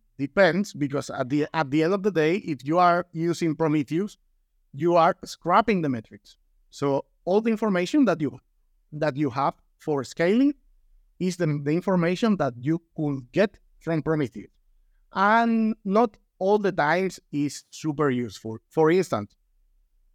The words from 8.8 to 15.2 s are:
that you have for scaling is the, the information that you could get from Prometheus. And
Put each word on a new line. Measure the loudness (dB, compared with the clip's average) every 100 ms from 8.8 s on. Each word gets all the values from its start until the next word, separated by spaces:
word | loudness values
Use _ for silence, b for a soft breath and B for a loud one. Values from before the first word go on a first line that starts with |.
| _
that | -4 -4 -2
you | -4
have | 0 -2 -4 _ _
for | -4 -4
scaling | -4 -2 2 4 2 0 _ _ _ _ _ -6
is | -4 -2
the, | -2 -2
the | -2
information | -2 0 2 2 0 0 2
that | -2 -4
you | -4 -4 _ -6
could | -4 -4 -4
get | 0 0 _ _ _
from | -4 -4
Prometheus. | -2 -2 -2 -6 -18 _ _ _ _ _ _
And | 0